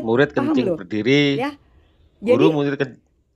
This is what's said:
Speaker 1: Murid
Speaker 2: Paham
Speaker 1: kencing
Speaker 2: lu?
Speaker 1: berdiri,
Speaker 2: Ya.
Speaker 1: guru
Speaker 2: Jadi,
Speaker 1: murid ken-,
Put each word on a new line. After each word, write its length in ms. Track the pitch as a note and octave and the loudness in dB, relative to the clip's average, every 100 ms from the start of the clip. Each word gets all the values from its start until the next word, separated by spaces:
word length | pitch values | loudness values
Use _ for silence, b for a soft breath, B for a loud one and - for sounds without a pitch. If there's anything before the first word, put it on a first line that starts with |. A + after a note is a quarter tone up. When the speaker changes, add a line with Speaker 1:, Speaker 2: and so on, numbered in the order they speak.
| - | 0
Speaker 1:
Murid 240 | A#3+ C#4+ | 0 0
Speaker 2:
Paham 240 | - D4+ C#4 | -2 -2 -2
Speaker 1:
kencing 120 | G#3 | -2
Speaker 2:
lu? 40 | D#3+ | -4
Speaker 1:
berdiri, 560 | F#2 G#2+ A2 C#3+ C#3+ C#3 | -6 -4 2 2 2 -2
Speaker 2:
Ya. 160 | C#4 C#4+ _ _ _ _ _ _ | -6 -10 _ _ _ _ _ _
Speaker 1:
guru 240 | G#3+ B3+ D#3+ | 0 4 4
Speaker 2:
Jadi, 80 | D3+ | 2
Speaker 1:
murid 180 | C#3+ - | -2 -2
ken-, 200 | C3+ - _ _ _ | -6 -8 _ _ _